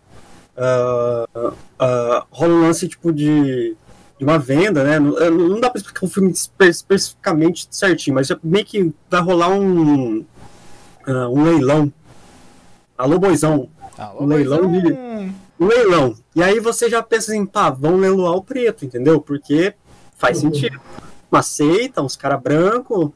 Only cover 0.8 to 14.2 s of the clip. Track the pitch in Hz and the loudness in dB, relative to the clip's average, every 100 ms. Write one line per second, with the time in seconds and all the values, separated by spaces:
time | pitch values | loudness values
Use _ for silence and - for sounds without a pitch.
0.8 | 123 123 120 120 117 117 117 - - - | 0 0 0 -2 -6 -6 -8 -8 -14 -4
1.8 | 131 123 120 120 - - 165 170 165 165 | -2 0 0 -2 -4 -2 2 4 2 0
2.8 | 175 - 170 156 147 151 139 127 117 110 | -4 -6 -4 -2 2 2 2 -2 -6 -8
3.8 | - - - - 139 160 127 139 208 160 | -16 -20 -20 -8 -2 0 0 0 0 0
4.8 | 139 151 147 - 170 165 175 208 247 240 | 2 2 2 2 2 2 2 0 -2 -4
5.8 | - - 185 - 190 165 - - 185 170 | -10 -8 -6 0 0 0 -6 2 2 2
6.8 | - 196 - - - 160 160 175 - - | 0 -2 -2 -8 -4 0 2 0 -8 -4
7.8 | 196 160 - 131 131 170 160 190 208 214 | -2 -2 -2 -2 -2 -4 -2 -2 -2 -2
8.8 | 175 - - 180 175 175 175 196 196 180 | -2 -4 -4 -2 0 2 2 2 2 2
9.8 | 156 143 123 110 - - - - - - | 2 2 0 -6 -8 -18 -20 -20 -20 -20
10.8 | - - - 127 123 135 160 165 127 151 | -20 -14 -6 -4 -2 2 4 4 4 2
11.8 | 147 - - - - - - - - - | 0 -4 -20 -20 -20 -20 -20 -20 -20 -20
12.8 | _ - 131 180 190 160 156 151 123 - | _ -4 0 2 2 2 2 0 -2 -12
13.8 | - - 104 101 | -20 -16 -16 -6